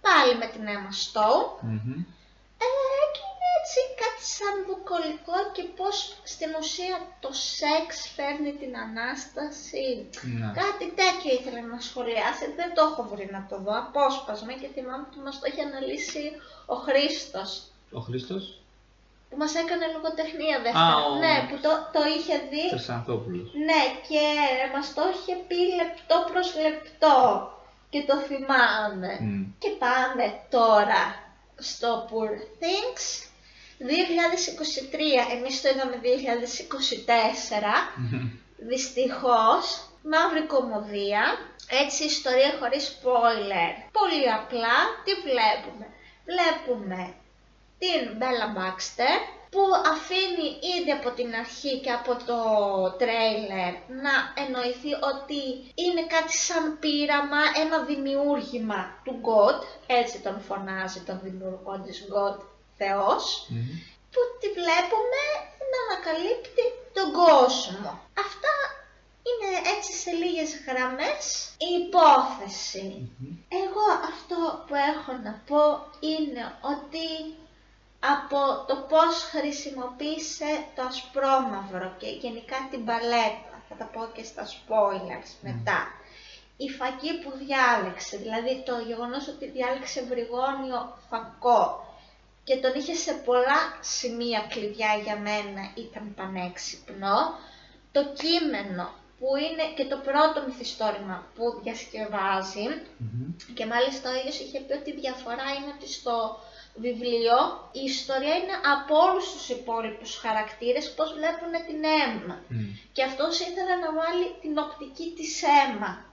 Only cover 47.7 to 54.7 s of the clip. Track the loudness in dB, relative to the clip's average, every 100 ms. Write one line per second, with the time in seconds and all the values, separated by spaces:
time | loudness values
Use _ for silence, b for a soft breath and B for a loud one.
47.7 | _ 0 2 0 -2 0 0 0 -2 -4
48.7 | -4 -8 0 2 2 -2 -12 -2 4 6
49.7 | 6 4 2 0 0 0 0 -2 -4 -4
50.7 | -2 0 0 -2 -4 -4 -4 -8 -6 -4
51.7 | -2 -2 -2 -2 -2 -2 0 2 4 4
52.7 | 2 0 2 2 4 2 2 -2 -2 -2
53.7 | -4 -12 -4 2 2 0 -4 -4 -2 -2